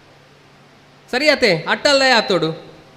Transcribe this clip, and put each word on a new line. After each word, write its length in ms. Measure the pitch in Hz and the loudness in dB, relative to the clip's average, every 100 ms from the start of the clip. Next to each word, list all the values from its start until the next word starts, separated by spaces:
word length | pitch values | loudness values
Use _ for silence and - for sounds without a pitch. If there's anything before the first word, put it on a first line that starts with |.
| - - _ _ _ _ _ - _ _ - | -20 -20 _ _ _ _ _ -20 _ _ -10
ಸರಿಯತೆ, 540 | 247 302 277 233 165 170 | -2 0 2 2 0 -2
ಅಟ್ಟಲ್ದ 320 | 220 294 277 | -2 0 2
ಯಾತೋಡು. 640 | 269 240 208 180 160 160 - - - | 2 2 0 -2 -2 -6 -14 -20 -20